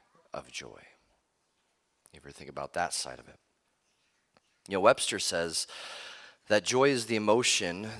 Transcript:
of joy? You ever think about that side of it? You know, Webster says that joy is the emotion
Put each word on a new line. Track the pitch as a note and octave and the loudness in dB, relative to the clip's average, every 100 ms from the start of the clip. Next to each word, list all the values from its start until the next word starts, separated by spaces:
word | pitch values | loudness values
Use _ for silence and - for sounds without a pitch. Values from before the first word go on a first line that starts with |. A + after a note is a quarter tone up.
| _ _ _ | _ _ _
of | - C#2+ | -14 -12
joy? | - B1+ G1+ - _ _ _ _ _ _ _ _ _ _ _ - | -16 -16 -20 -20 _ _ _ _ _ _ _ _ _ _ _ -20
You | D2+ | -20
ever | C#2 | -20
think | - C#2+ | -16 -12
about | C#2+ C#2+ | -10 -6
that | E2+ F2 | -2 -2
side | - C2 B1+ | -2 -8 -12
of | - | -18
it? | - _ _ _ _ _ _ _ _ _ _ _ _ - | -20 _ _ _ _ _ _ _ _ _ _ _ _ -6
You | |
know, | F#2+ | 4
Webster | G#2 C3 - G#2 | 6 6 2 -2
says | - F2 E2+ D#2+ - - - - - - - - - | -2 -2 -2 -4 -6 -10 -14 -14 -16 -18 -20 -20 0
that | G#2+ - | 2 2
joy | B2+ C#3 | 4 4
is | C3 A2 | 2 0
the | A2 | 0
emotion | G#2+ A2+ - - F#2 F2 A2 | 4 4 4 2 0 -4 -8